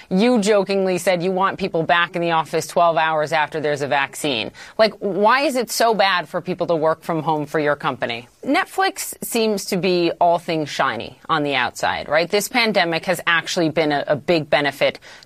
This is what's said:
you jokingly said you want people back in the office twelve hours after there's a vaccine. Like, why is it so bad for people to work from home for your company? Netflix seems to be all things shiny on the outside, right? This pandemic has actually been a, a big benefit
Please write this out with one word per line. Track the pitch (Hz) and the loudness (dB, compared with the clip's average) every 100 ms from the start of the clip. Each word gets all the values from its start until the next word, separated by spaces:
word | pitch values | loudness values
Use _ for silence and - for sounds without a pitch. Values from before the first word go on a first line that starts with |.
| - | -2
you | 185 233 247 | 2 4 4
jokingly | 196 208 190 196 185 180 | 4 2 2 0 0 0
said | - 180 | 0 0
you | 180 | 0
want | 185 190 147 | 0 0 -2
people | 190 165 | -4 -2
back | 160 175 170 180 | 2 2 2 0
in | |
the | 170 | 0
office | 165 156 165 151 | 0 0 -4 -2
twelve | 185 170 160 | 2 4 4
hours | 160 160 151 | 2 0 0
after | 156 147 156 | 0 -2 -2
there's | 147 147 | -2 -2
a | 139 | 0
vaccine. | 139 139 - 151 120 101 - - - | 0 -2 -4 -4 -2 -4 -8 -6 0
Like, | 214 | 2
why | - 202 180 208 254 | 0 -4 0 2 2
is | 294 254 | 2 -2
it | 220 | -4
so | - 233 | 0 2
bad | 208 196 180 151 | 2 2 0 -2
for | 180 | -6
people | 160 185 165 | -6 -4 -2
to | 165 | 0
work | 156 160 | 0 -2
from | - 165 | -2 -4
home | 147 156 | -2 -2
for | 143 165 | -2 -2
your | 147 143 | 0 0
company? | 156 123 123 117 - _ | -2 -4 -6 -8 -12 _
Netflix | - 320 392 - 381 - - - | -2 -2 -2 -2 -2 -2 -10 -10
seems | - 233 220 208 - | -4 0 0 0 -2
to | 196 | -2
be | 185 180 170 | 0 2 2
all | - 175 170 | 2 2 2
things | 170 160 143 | 0 -4 -2
shiny | - 139 113 104 - - | -2 -2 -2 -8 -12 -4
on | 156 | -2
the | 147 | 0
outside, | 135 120 - 98 87 - | 0 -2 -2 -2 -2 0
right? | 147 170 | 0 2
This | 208 202 | 0 0
pandemic | 247 226 196 170 165 | 0 0 2 0 -2
has | 180 175 - | -2 -4 0
actually | 165 160 - 165 | 0 0 0 0
been | 170 151 | 2 0
a, | 143 - | 0 0
a | 151 | -2
big | - 170 147 | 0 0 2
benefit | 156 143 135 139 - - - | 0 0 0 -2 -2 -12 -20